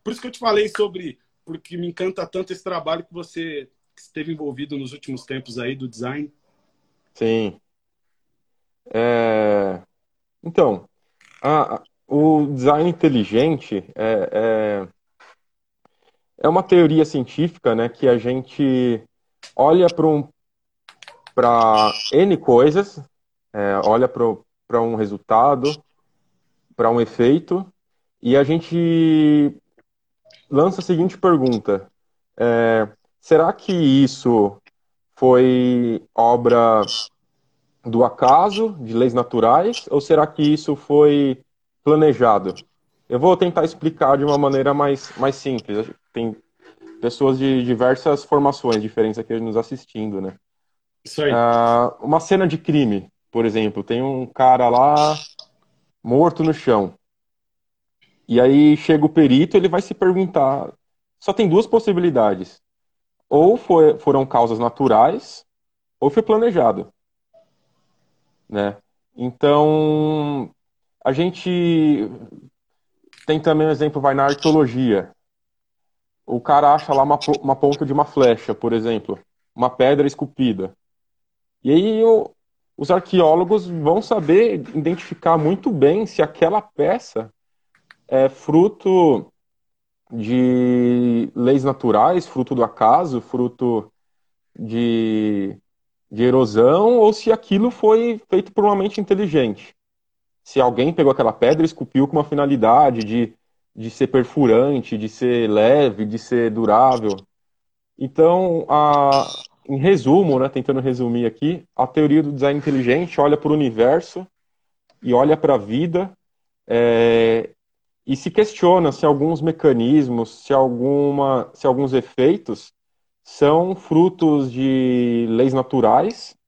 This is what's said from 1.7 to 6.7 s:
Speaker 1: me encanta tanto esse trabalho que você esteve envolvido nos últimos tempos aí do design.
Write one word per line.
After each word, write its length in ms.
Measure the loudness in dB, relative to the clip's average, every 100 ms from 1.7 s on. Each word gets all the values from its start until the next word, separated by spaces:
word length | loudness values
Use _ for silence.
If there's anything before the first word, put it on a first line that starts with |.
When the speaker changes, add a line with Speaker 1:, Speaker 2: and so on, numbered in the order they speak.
| -12
Speaker 1:
me 100 | -12
encanta 380 | -8 -8 -8 -12
tanto 260 | -10 -12
esse 120 | -12
trabalho 420 | -10 -10 -6 -8 -10
que 80 |
você 560 | -18 -16 -14 -12 -12 -16 _ _ _
esteve 360 | _ -14 -12
envolvido 460 | -10 -10 -10 -12 -12
nos 160 | -12
últimos 320 | -16 -16 -16 -12
tempos 320 | -14 -14 -12
aí 180 | -10 -10
do 120 | -12
design. 440 | -12 -12 -10 -14 _ _ _ _